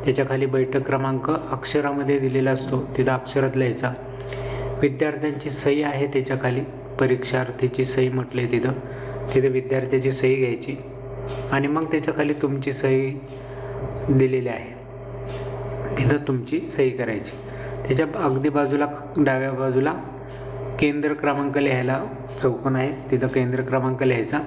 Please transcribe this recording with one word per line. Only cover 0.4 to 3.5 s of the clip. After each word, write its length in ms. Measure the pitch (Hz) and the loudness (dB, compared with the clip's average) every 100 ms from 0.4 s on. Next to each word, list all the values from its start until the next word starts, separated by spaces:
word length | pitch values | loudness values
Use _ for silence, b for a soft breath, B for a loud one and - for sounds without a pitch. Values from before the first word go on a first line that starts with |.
| 135 | 2
बैठक 400 | 135 127 139 131 | 2 2 0 0
क्रमांक 440 | 135 135 135 - | 0 2 0 0
अक्षरामध्ये 880 | 156 - 127 - 147 143 143 139 143 | -2 -2 -6 0 0 2 0 2 2
दिलेला 320 | 131 135 131 | 4 2 2
असतो, 360 | 131 - 131 127 - | 2 0 -2 -2 0
तिथं 140 | 131 | 2
अक्षरात 400 | 127 - 139 135 | 2 0 2 2